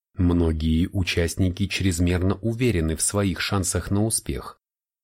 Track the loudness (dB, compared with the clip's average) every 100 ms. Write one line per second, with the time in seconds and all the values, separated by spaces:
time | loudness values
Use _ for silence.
0 | _ 0 2 4 2 2 2 2 2 0
1 | -2 0 -2 0 -2 0 -4 0 0 2
2 | 2 2 0 0 -4 0 0 2 0 -2
3 | -2 0 0 -2 -2 -2 0 -2 -2 0
4 | 0 -2 -4 -8 -10 -16 _ _ _ _